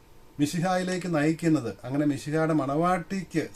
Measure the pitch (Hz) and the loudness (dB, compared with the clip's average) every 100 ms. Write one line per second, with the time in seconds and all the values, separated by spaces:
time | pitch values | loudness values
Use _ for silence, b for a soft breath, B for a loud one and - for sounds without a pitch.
0 | - - - - 147 175 180 185 180 185 | -20 -20 -10 -2 -2 0 0 0 0 -4
1 | 175 160 151 160 165 156 117 98 123 143 | -2 0 2 2 2 2 0 -8 -4 0
2 | 147 139 - 160 160 156 135 143 175 185 | 0 0 -2 0 2 2 0 0 2 0
3 | 165 196 170 165 - | -2 -6 -4 -4 -4